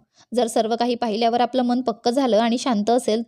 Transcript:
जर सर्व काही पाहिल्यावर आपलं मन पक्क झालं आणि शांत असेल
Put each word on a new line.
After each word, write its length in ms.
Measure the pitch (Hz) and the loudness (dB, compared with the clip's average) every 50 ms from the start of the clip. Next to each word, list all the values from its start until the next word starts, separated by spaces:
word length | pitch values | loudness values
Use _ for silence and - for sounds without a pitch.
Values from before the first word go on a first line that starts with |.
| _ _ _ _ _ - | _ _ _ _ _ -6
जर 160 | - - - 233 | -2 -2 -2 0
सर्व 280 | - 254 220 214 233 | 0 0 0 0 0
काही 200 | 233 233 247 247 | -2 -2 -2 -2
पाहिल्यावर 460 | 233 247 226 202 220 233 226 226 240 | -2 -2 -4 -2 0 0 0 2 2
आपलं 220 | 247 233 - 254 247 | 0 0 0 0 0
मन 180 | 240 240 254 | 0 0 0
पक्क 280 | 254 240 220 - - 240 | -2 -4 -4 -2 -2 -2
झालं 280 | 233 277 269 247 214 208 | 0 0 2 2 2 2
आणि 200 | 233 233 233 254 | 2 2 0 -2
शांत 320 | - 277 240 208 202 220 | -2 -2 -2 0 2 2
असेल 340 | 233 254 - - 214 233 233 | 0 0 2 0 -2 -2 0